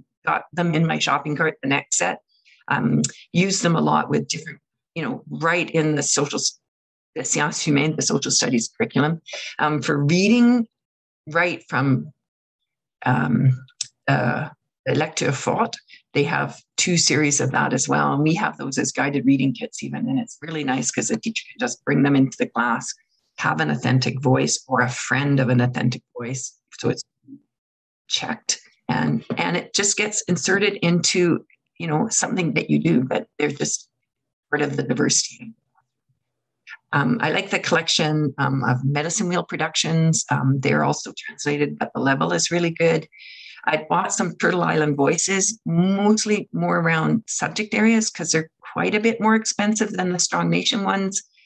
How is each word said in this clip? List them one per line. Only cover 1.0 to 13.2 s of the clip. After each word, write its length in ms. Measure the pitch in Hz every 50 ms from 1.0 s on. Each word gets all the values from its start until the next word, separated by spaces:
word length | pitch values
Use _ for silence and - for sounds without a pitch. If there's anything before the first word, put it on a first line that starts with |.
| - 147 135 147 - 151 147
cart, 220 | 143 160 160 - -
the 60 | 135 135
next 300 | 139 143 - - - -
set. 220 | 175 185 - - _ _ _ _ _ _ _ _ _ -
Um, 340 | 143 151 147 147 143 147 151 - - - - _
use 280 | - 175 185 196 185 -
them 160 | - 170 165
a 40 | 156
lot 280 | 151 151 151 151 - -
with 200 | 147 147 143 -
different, 320 | - - - - - - _ _ _ _ _ _ -
you 80 | 165
know, 200 | 147 120 - - - 143
right 400 | 143 147 165 165 175 180 - -
in 260 | - 160 156 156 151
the 60 | 143
social 360 | 135 - - 143 147 - - -
s-, 200 | - - - _ _ _ _ _ _ _ _ _ _ _ -
the 100 | - 131
sciences 400 | - - 151 147 165 - - -
humaines, 320 | 160 143 143 151 160 -
the 60 | -
social 280 | - - 147 139 - -
studies 400 | - - - - 131 113 - - _
curriculum, 440 | - - - - - 147 156 165 165 - - - - - - - -
um, 240 | 151 151 151 147
for 200 | - 160 147 143
reading 640 | 143 143 165 180 196 208 233 240 240 240 247 240 226 - _ _ _ _ _ _ _ _ _ _ - 147
right 340 | 147 170 180 175 156 - - -
from, 440 | 127 123 139 139 127 - 151 151 - _ _ _ _ _ _ _ _ _ _ _ _ _ _ _ _ - -
um, 460 | 123 139 143